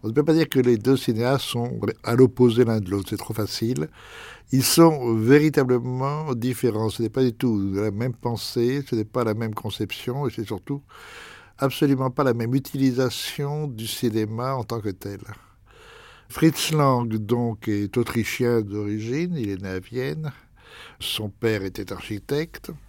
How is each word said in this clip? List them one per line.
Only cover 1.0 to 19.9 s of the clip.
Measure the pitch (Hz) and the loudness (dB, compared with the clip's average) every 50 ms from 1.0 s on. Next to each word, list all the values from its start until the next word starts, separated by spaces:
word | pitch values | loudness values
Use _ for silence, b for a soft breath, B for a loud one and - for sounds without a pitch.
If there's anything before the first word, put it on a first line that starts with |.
| - - 117 107 117 123 139 135 - | 2 -2 -2 0 0 0 0 0 -2
sont | - - 120 117 123 127 113 104 101 - - - | -4 -4 -4 -4 -4 -4 -4 -4 -4 -6 -6 -4
à | - 117 | 0 6
l'opposé | 120 131 123 - - 123 120 113 117 123 | 6 6 6 8 4 4 4 6 4 4
l'un | 113 113 110 | 4 2 0
de | 104 90 | 0 -2
l'autre, | 98 101 92 - | -4 -4 -4 -4
c'est | 110 | -6
trop | 98 - - 110 | -8 -6 -8 -6
facile. | 110 104 98 - - 113 113 127 143 156 160 B B B B B B B B B B B B | -6 -6 -6 -4 -4 -2 -2 -2 -2 -4 -6 B B B B B B B B B B B B
Ils | - 135 | 0 2
sont | 123 - - - 165 165 156 143 123 120 113 | 2 4 8 8 8 8 8 4 0 0 2
véritablement | 110 110 117 139 147 151 156 139 151 135 123 123 123 120 127 127 127 131 139 147 151 156 151 131 | 2 6 8 8 8 8 6 4 4 4 4 2 0 0 -2 -4 -2 -2 -4 -4 -4 -4 -4 -4
différents. | 117 113 127 123 - - 120 104 107 110 110 | -2 -2 -2 -2 0 0 0 2 2 0 -2
Ce | - - | 0 -2
n'est | 117 110 | -4 -2
pas | - 135 131 | 0 2 2
du | 127 110 | 2 2
tout | - - 123 110 101 98 98 95 | 0 0 0 0 2 0 0 -2
la | 98 107 107 | 0 -2 -2
même | 98 101 117 123 117 | -2 -2 -4 -4 -4
pensée, | - - 120 117 107 - - - 127 117 123 131 143 135 - | -4 -6 -6 -4 -4 -6 -4 -2 0 0 0 0 -2 -4 -4
ce | 123 | -2
n'est | 113 107 | -4 -4
pas | 107 _ 127 120 | -2 _ -2 0
la | 113 107 | 0 0
même | 110 117 110 104 | -2 -4 -6 -6
conception, | - - 107 98 - 107 98 - - - - 123 139 143 127 | -6 -8 -8 -6 -6 -6 -6 -6 -8 -6 -6 -4 -2 -4 -4
et | |
c'est | - - 113 | -4 -4 -6
surtout | 101 110 92 - - 143 143 - B B B B B B B B B B B B B B - | -6 -8 -10 -6 -6 -8 -8 -8 B B B B B B B B B B B B B B -2
absolument | 139 135 - - 160 143 139 131 135 131 | -2 -2 0 2 2 2 2 2 0 -2
pas | 127 - | 0 2
la | 147 131 | 2 2
même | 117 117 117 113 123 | 2 2 0 0 0
utilisation | 139 135 - - 139 135 135 123 123 131 123 - - - - - - 143 143 147 151 151 | -2 -2 -2 -2 2 2 2 2 2 0 0 0 -4 -8 -8 -6 -6 -6 -6 -4 -6 -6
du | 147 123 107 113 107 | -6 -6 -8 -8 -8
cinéma | - - - 120 107 110 110 107 110 113 120 131 135 | -6 -2 -2 0 0 0 -2 -2 -4 -6 -4 -4 -4
en | 131 | -4
tant | 110 - 117 117 | -6 -6 -6 -4
que | 101 107 | -4 -6
tel. | 92 - - 98 101 98 - - 104 - - _ _ _ B B B B B B B B B B B B B B | -8 -6 -10 -12 -12 -12 -14 -16 -18 -18 -20 _ _ _ B B B B B B B B B B B B B B
Fritz | - - 160 160 - - - - | -2 4 4 4 4 2 -2 0
Lang, | 156 151 143 135 131 120 120 117 | 2 4 4 4 4 4 2 0
donc, | 110 110 107 104 120 120 120 117 110 107 - | -2 -4 0 0 0 0 0 -2 -2 -4 -4
est | 110 104 101 104 98 - 123 | -2 -2 -2 -2 -2 0 -2
autrichien | 117 113 - 117 107 - - - 127 120 120 117 | -2 0 0 -2 -2 -2 -2 -2 0 2 2 0
d'origine, | 107 101 101 104 104 101 104 107 107 113 123 147 170 180 175 | 0 -2 -6 -6 -4 -4 -4 -4 -4 -4 -4 -4 -4 -4 -4
il | 151 113 101 | -4 -4 -4
est | 98 92 | -4 -6
né | 98 95 | -6 -6
à | 92 92 | -6 -8
Vienne. | 92 - | -8 -6